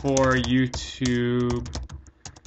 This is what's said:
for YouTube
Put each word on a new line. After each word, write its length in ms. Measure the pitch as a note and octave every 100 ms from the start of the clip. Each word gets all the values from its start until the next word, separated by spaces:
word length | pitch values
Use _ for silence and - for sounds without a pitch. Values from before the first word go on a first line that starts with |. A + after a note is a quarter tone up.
for 320 | C#3 C3+ C3
YouTube 1300 | B2+ A#2+ B2+ B2+ B2+ - - B2+ B2 A#2+ B2 B2 A#2+ A#2+ - - - - _ - -